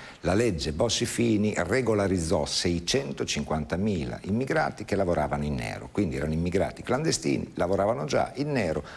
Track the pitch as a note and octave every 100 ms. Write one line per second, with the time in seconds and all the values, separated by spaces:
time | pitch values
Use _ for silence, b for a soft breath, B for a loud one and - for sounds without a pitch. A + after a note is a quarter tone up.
0 | B B E2+ G2 A#2+ E2 C#2+ D2+ A#2 -
1 | A#2 - A#2 G#2 G#2+ - F2 B2 A#2 G#2+
2 | G2 F#2 D#2+ F2 C#2+ - F2+ E2+ - C3
3 | C#3 - A2 - - D#2 D2 F2 G#2+ F2+
4 | B1+ - F2 A2 C3+ D#3 C#3+ - - G2
5 | F#2 D#2+ D2 D2 D2 C2+ A1 G1+ G#1 -
6 | F#2 C2 D2+ D#2 F2 F#2 D2+ - - B2+
7 | D#3+ - C#2+ - - - F2 F#2+ G2+ B2+
8 | D3+ A#2+ - B2+ D3 C3+ F2+ D2+ B